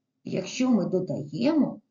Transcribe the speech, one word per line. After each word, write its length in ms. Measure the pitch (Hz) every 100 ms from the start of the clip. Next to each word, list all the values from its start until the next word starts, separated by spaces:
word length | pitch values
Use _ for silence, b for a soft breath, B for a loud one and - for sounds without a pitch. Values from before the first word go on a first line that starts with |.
| _ _
Якщо 480 | - - 185 - 254
ми 140 | 220 165
додаємо, 960 | 185 - - - 156 254 320 208 - _